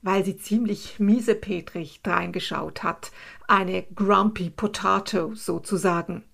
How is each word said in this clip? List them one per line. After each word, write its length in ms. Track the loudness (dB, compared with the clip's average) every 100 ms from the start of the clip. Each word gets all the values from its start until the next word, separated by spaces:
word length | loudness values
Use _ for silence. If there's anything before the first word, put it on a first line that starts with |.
weil 200 | 2 0
sie 140 | 0 -4
ziemlich 600 | -2 0 0 -4 -8 0
miesepetrig 1040 | 4 4 4 0 -2 -6 -6 -10 -10 -8
dreingeschaut 800 | 0 0 0 -6 -4 -4 -6 -4
hat. 280 | -4 -4 -12 -16 -20 -16 4
Eine 340 | 4 4 -2 -4 -2
Grumpy 560 | 4 6 4 0 -6
Potato 800 | -2 -4 0 2 2 2 -2 -2
sozusagen. 920 | -6 -4 -4 -2 0 2 0 -2 -8 -12